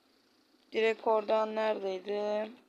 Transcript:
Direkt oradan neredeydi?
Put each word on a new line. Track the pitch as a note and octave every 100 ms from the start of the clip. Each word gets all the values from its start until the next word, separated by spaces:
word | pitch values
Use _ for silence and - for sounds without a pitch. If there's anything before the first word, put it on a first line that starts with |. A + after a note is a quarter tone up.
| _ _ _ _ _ _ _
Direkt | A3+ A3 A3 A#3+
oradan | A3 G#3 A3 A3 A3
neredeydi? | A3 G#3 F#3+ F#3 F#3 G#3 G#3 G#3 A3 B3